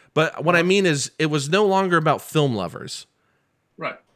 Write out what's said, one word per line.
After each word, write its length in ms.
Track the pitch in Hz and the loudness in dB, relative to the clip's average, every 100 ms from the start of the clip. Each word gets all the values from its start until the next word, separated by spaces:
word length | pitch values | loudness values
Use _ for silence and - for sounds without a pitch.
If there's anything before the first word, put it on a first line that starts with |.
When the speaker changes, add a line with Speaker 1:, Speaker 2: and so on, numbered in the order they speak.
| _ | _
Speaker 1:
But 300 | 147 156 - | 0 0 0
what 120 | 151 175 | 2 2
I 40 | |
Speaker 2:
Uh-huh. 80 | 175 | 4
Speaker 1:
mean 180 | 202 185 | 2 2
is, 260 | 143 - - | 0 -4 -4
it 80 | 156 | -2
was 220 | 151 135 | -2 0
no 160 | 190 208 | 2 2
longer 320 | 190 190 170 | 2 2 2
about 240 | 156 127 | 2 0
film 340 | - 160 143 110 | -2 0 0 0
lovers. 500 | 87 - - - - _ _ _ _ _ _ - | -6 -8 -12 -14 -16 _ _ _ _ _ _ -12
Speaker 2:
Right. 200 | 156 - _ | -10 -10 _